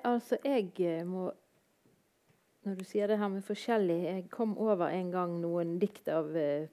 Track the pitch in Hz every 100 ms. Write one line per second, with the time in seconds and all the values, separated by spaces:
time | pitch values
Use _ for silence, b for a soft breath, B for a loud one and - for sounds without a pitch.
0 | 247 240 - 247 277 262 185 - 175 165
1 | 175 185 180 - _ _ _ _ _ _
2 | _ _ _ _ _ _ 202 190 185 208
3 | 202 214 202 196 190 208 - 226 185 170
4 | 170 185 180 - 220 196 220 190 165 185
5 | 180 180 175 170 170 175 170 175 202 -
6 | - 156 151 160 147 143 156